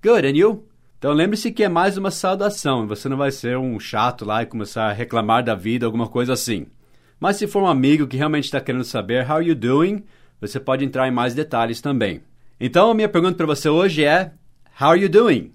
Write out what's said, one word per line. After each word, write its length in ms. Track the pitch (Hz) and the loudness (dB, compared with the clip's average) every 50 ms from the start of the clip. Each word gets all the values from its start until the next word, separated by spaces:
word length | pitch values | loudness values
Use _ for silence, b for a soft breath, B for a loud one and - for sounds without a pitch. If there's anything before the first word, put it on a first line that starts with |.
| - | 4
Good, 240 | 208 233 220 151 135 | 4 4 4 4 2
and 80 | 139 | 2
you? 320 | 147 185 214 226 208 - _ _ _ _ _ _ - | 4 4 4 2 0 -10 _ _ _ _ _ _ -6
Então 140 | - 139 147 | -2 0 2
lembre-se 380 | 151 165 185 208 208 - 233 | 2 2 2 0 -2 -4 -6
que 120 | - - 214 | -2 0 0
é 60 | 196 | 0
mais 280 | 175 165 180 196 185 190 | 2 2 2 2 0 0
uma 140 | 196 190 | -4 -4
saudação, 760 | 180 - - 190 190 196 202 208 202 - - 156 135 123 110 104 | -4 -2 -2 -2 -2 0 -2 -4 -4 -2 -2 -2 0 0 -2 -4
você 220 | 107 104 - 135 | -6 -6 -6 -6
não 80 | 135 135 | -4 -2
vai 140 | 143 139 | -2 -2
ser 260 | 135 139 - 120 123 127 | -4 -4 -6 -4 -4 -4
um 220 | 131 131 120 104 | -4 -4 -6 -8
chato 460 | - - - 110 110 123 123 - 110 | -8 -6 -2 0 0 0 -2 -4 -6
lá 180 | 104 107 110 117 | -4 -2 -2 -4
e 20 | |
começar 440 | - - 117 104 101 - 117 110 110 | -4 -6 -10 -10 -8 -6 -4 -2 -2
a 40 | 104 | -2
reclamar 500 | 98 120 117 - 117 110 107 113 120 123 | -4 -6 -4 -2 -2 0 2 2 2 2
da 120 | 117 110 | 0 -4
vida, 300 | 95 87 107 117 123 120 | -4 -2 -4 -2 -2 -2
alguma 220 | 117 107 117 117 110 | -2 -2 -2 -4 -4
coisa 260 | - 123 123 123 131 | -2 -4 -2 -2 -2
assim. 340 | 120 - - 113 92 69 - _ - _ _ _ _ _ _ _ _ | -4 -2 -4 -4 -6 -6 -10 _ -20 _ _ _ _ _ _ _ _
Mas 180 | - 175 196 202 | -2 -2 -2 0
se 100 | 208 202 | -4 -2
for 160 | - 208 196 | -2 0 2
um 40 | 185 | 2
amigo 400 | 160 135 127 135 147 147 147 131 | 2 2 4 4 4 4 2 -2
que 100 | 120 131 | -2 -4
realmente 340 | 147 156 151 147 135 - | -2 -2 -2 -2 -4 -2
tá 100 | - 139 | -6 -6
querendo 220 | - - 123 127 123 | -4 -4 -6 -6 -6
saber 460 | - - 123 101 95 117 127 127 123 | -6 -6 -8 -4 -2 -2 -2 0 0
"How 120 | 151 160 | -2 0
you 140 | 170 170 160 | 2 0 0
doing?", 480 | 127 104 120 131 143 165 185 208 202 208 b b b b b b b | 0 0 0 2 2 2 2 0 -4 -8 b b b b b b b
você 200 | - 104 - 135 | -12 -8 -8 -8
pode 260 | 135 - 131 131 139 | -4 -2 -2 -2 -2
entrar 220 | 131 120 127 131 131 | -4 0 0 0 0
em 40 | |
mais 220 | 127 123 120 127 120 | 0 0 0 -2 -2
detalhes 480 | 135 151 151 - 120 117 117 117 113 | -4 -6 -4 -2 -2 -2 -2 -2 -6
também. 400 | - 143 143 127 113 98 82 - - _ _ - _ - - _ | -4 -4 -2 0 0 -2 -2 -6 -12 _ _ -20 _ -20 -12 _
Então 320 | - 127 - 170 196 226 | -6 0 4 4 4 6
a 20 | 233 | 4
minha 160 | 220 220 208 | 2 0 2
pergunta 260 | 208 175 165 185 180 | 2 2 2 2 0
pra 120 | 175 170 151 | 0 0 -2
você 200 | 151 143 - 156 | -2 0 0 2
hoje 360 | 151 165 185 196 165 151 151 | 2 4 2 2 2 2 2
é, 280 | 143 151 180 190 180 - - _ - - _ - _ _ - | 4 4 2 2 -2 -10 -20 _ -20 -20 _ -20 _ _ 0
"How 100 | 135 147 | 4 4
are 120 | 165 180 | 4 4
you 80 | 202 196 | 4 4
doing?" 420 | 160 208 240 226 160 113 82 - - | 6 6 6 6 4 2 0 -6 -16